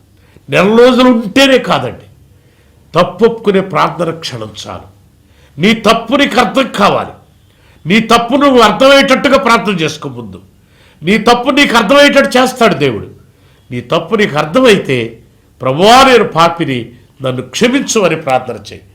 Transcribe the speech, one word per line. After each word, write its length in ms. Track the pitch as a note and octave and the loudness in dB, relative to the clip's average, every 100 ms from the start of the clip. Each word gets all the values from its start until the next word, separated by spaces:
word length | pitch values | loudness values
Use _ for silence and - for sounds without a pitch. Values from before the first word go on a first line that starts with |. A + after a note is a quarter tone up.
| _ _ _ _ - | _ _ _ _ -4
నెల 260 | C#3+ F#3+ A3+ | 0 2 4
రోజులు 320 | B3 A#3+ B3+ | 4 4 2
ఉంటేనే 480 | A3+ A3 C4 C4+ B3+ | 2 0 0 2 2
కాదండి. 460 | F3+ D3+ B2 F#2 - _ _ _ _ _ _ _ _ | 0 -4 -4 -10 -18 _ _ _ _ _ _ _ _
తప్పు 300 | D#3 F3+ - | -2 -2 2
ఒప్పుకునే 360 | A3 A3+ G#3 F#3+ | 0 0 -2 -2
ప్రార్థన 500 | F#3 D3 D#3+ D3+ E3 | -2 -2 -4 -4 -8
క్షణం 400 | D#3+ - B2 A2 F#2 G#2+ | -8 -12 -12 -12 -14 -16
చాలు. 180 | F2+ - _ _ _ _ _ _ - | -16 -18 _ _ _ _ _ _ -2
నీ 140 | F#3 | 0
తప్పు 420 | A3 G3+ A#3 - C4+ | 0 0 -2 -2 -2
నీకు 240 | C#4 B3 | 0 0
అర్థం 320 | G#3+ C4 B3 - | 0 -2 -2 0
కావాలి. 340 | G3 C3 G2 - _ _ _ _ _ _ D3 | 0 0 -6 -14 _ _ _ _ _ _ -2
నీ 140 | A3 | 0
తప్పు 360 | A3 A#3 A#3 C4+ | 2 0 0 0
నువ్వు 240 | C#4+ B3+ | 2 4
అర్థమయ్యేటట్టుగా 800 | G#3+ - C4+ C#4 C#4 B3+ C#4+ C4 | 2 2 4 4 2 0 2 0
ప్రార్థన 340 | A#3 A#3 F#3 | 2 0 0
చేసుకో 360 | F#3 D#3 - C#3+ | -4 -6 -8 -12
ముందు. 340 | A#2+ G#2+ F2+ - _ _ _ _ _ | -14 -14 -18 -20 _ _ _ _ _
నీ 160 | D#3 A3 | -2 0
తప్పు 320 | A3 A#3+ B3 | 2 0 0
నీకు 260 | C#4 C#4 A3+ | 0 2 0
అర్థమయ్యేటట్టు 640 | G3+ C#4+ C#4+ C#4 - B3 | 2 4 4 4 2 0
చేస్తాడు 360 | B3+ - A3+ | 0 0 0
దేవుడు. 440 | D3 C#3+ G#2 F2+ - _ _ _ _ _ | 0 -2 -4 -10 -20 _ _ _ _ _
నీ 100 | B2 | -12
తప్పు 340 | A#2+ E3 E3+ | -6 -6 -2
నీకు 240 | A3 G#3 C#3+ | -2 -2 -2
అర్థమైతే, 800 | D#3 F#3+ C4 F#3+ - B2+ A2+ - _ _ _ _ | -2 2 2 2 0 -4 -4 -10 _ _ _ _
"ప్రభువా, 400 | B2+ C#3 G3+ B3 | -4 0 4 6
నేను 200 | C4+ A#3+ | 6 4
పాపిని, 680 | F3 D#3 E3+ E3+ D3 B2+ A2 - _ _ | 2 0 0 0 -6 -6 -8 -16 _ _
నన్ను 200 | C3 B2+ | -8 -8
క్షమించు" 580 | B2+ - A#3 C4+ - A3+ | -10 -2 -2 0 -2 -2
అని 160 | F3+ D#3+ | -2 -2
ప్రార్థన 380 | D#3+ B2+ - | -2 -4 -4
చేయి. 280 | G#2 - - - | -12 -16 -20 -20